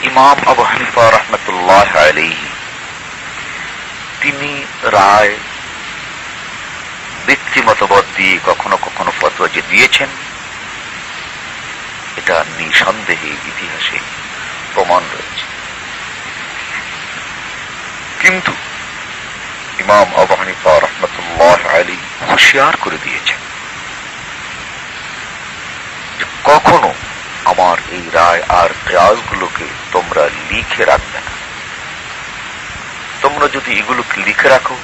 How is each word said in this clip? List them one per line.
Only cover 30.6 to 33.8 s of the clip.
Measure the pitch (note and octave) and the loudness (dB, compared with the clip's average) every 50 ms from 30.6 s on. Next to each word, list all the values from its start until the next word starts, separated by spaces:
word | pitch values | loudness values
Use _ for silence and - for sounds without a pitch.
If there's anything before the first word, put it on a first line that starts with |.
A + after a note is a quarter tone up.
| A#2 - - - - | -4 -4 -2 0 4
রাখবে | D#2+ C#2+ C#2 - - - - | 4 4 2 2 -4 -10 -10
না। | - - - - - - - - - - - - - - - - - - - - - - - - - - - - - - - - - - - - - - - - | -10 -10 -10 -10 -12 -12 -12 -12 -12 -12 -12 -12 -12 -12 -12 -12 -12 -12 -12 -12 -12 -12 -12 -12 -12 -12 -12 -12 -12 -12 -12 -12 -12 -12 -12 -12 -12 -12 -6 0
তোমরা | - C#3 C#3+ D3 D3 | 0 0 2 2 0
যদি | C#3+ C3+ C3+ C3 B2+ A#2 | 2 0 -2 -2 -2 -2
এগুলোকে | G#2 | -2